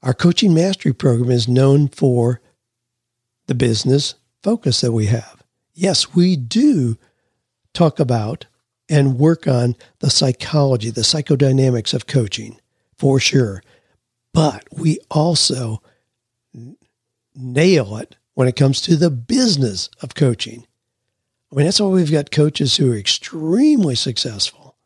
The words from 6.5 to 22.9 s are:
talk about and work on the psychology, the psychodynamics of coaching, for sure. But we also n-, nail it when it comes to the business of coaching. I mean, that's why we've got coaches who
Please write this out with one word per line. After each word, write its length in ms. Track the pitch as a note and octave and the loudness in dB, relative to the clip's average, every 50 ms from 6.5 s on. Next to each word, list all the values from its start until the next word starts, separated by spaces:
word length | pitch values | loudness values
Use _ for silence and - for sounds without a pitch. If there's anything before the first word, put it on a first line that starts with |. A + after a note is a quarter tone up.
| - A3 C4 D4+ C#4 F3+ C3 A#2 A2+ - _ _ _ _ _ _ _ _ _ _ _ _ _ _ _ | -2 2 2 2 2 2 0 -2 -4 -6 _ _ _ _ _ _ _ _ _ _ _ _ _ _ _
talk 280 | - F3 D#3 - - | 0 0 0 2 0
about 460 | D#3+ A#2+ B2 A2+ G#2+ G#2+ B2 - - _ _ _ _ _ _ _ _ _ | -2 -2 -2 -4 -4 -6 -8 -10 -14 _ _ _ _ _ _ _ _ _
and 300 | D#3 D3 C#3 C#3 C3 A#2+ | 2 2 2 2 2 2
work 280 | C#3+ D#3+ E3 E3 - - | 2 2 2 0 0 -2
on 280 | C3 B2 B2 A#2+ A#2+ _ - _ _ _ | 0 0 0 -2 -4 _ -10 _ _ _
the 120 | - C#3 | -2 -2
psychology, 800 | - - - C3 B2+ - - - - D3+ C#3+ C#3 C3 A#2 G#2+ A#2 | 0 0 0 0 -2 -4 -8 -4 0 0 2 2 0 -2 -4 -6
the 100 | G#2+ - A2 | -8 -4 -2
psychodynamics 920 | - - D#3 D3 - D#3 B2+ C#3+ C3+ C3 C3+ C3 C3 B2 A#2 G#2+ - - | -2 -2 -2 0 -2 0 2 2 2 2 2 2 2 0 0 -4 -4 -6
of 140 | B2 - | -6 -6
coaching, 540 | - - C3+ A#2 G2+ - - G#2+ A2 - _ _ _ _ _ _ _ _ | -2 -2 -2 -2 -2 -6 -12 -12 -14 -18 _ _ _ _ _ _ _ _
for 220 | _ - - E3 C3+ | _ 0 2 2 2
sure. 440 | - - - C#3 B2+ G#2+ F#2+ F#2 - _ _ _ _ _ _ _ _ _ _ _ _ _ _ | 0 2 0 0 0 0 -4 -12 -16 _ _ _ _ _ _ _ _ _ _ _ _ _ _
But 320 | E3 D#3+ D3+ - - - _ - | 0 0 0 -2 -6 -18 _ -14
we 260 | - D#3+ D#3+ D#3 - - _ | -4 -4 -4 -4 -4 -8 _
also 720 | - D3+ D3+ E3+ E3+ D3 - - C3+ B2+ B2 A2 A2 G#2+ _ _ _ _ _ _ _ _ _ _ _ _ _ _ _ | -2 -2 0 0 0 0 -2 -2 -4 -4 -6 -8 -8 -10 _ _ _ _ _ _ _ _ _ _ _ _ _ _ _
n-, 220 | - A#2 B2 E3 _ _ _ _ _ _ _ _ _ _ _ _ | -20 -20 -20 -20 _ _ _ _ _ _ _ _ _ _ _ _
nail 640 | C#3 B2+ B2+ B2 C3 D#3+ F#3 F#3+ D#3 A#2 G2+ G#2 | -16 -14 -6 0 2 2 4 4 2 0 -2 -8
it 200 | A2 - _ - _ _ _ _ | -14 -14 _ -20 _ _ _ _
when 140 | - C3 B2+ | 0 0 0
it 80 | B2 | 2
comes 240 | - C#3+ C3+ C3+ - - | 2 2 2 2 0 0
to 140 | - E3+ | 0 2
the 140 | D3+ D#3+ E3+ | 2 2 0
business 800 | C#3+ A#2+ A#2 _ A3+ C4+ B3+ A#3 F#3 C#3+ C3+ A2+ F#2+ F2+ - - - _ - | 0 -2 -4 _ 0 2 2 2 2 0 -2 -2 -2 -6 -10 -12 -12 _ -16
of 120 | A#2+ - | -16 -2
coaching. 520 | - D3 C3 A#2+ - - - A2 A#2+ A2+ _ _ _ _ _ _ _ _ _ _ _ _ _ _ _ _ _ | 0 0 0 0 -2 -6 -10 -10 -18 -20 _ _ _ _ _ _ _ _ _ _ _ _ _ _ _ _ _
I 60 | - | -2
mean, 100 | C3+ D3 | 0 0
that's 140 | E3 G3 - | 2 2 0
why 80 | G#3 G3 | 0 2
we've 240 | F#3+ F#3 F3 D3 D#3 | 2 2 2 2 0
got 180 | D3+ C#3+ - | -2 -2 -2
coaches 460 | - - D3 D3+ D3 - D3 C3 - | 0 0 0 0 0 -2 -2 -2 0
who 160 | - D#3+ C3 | 0 0 0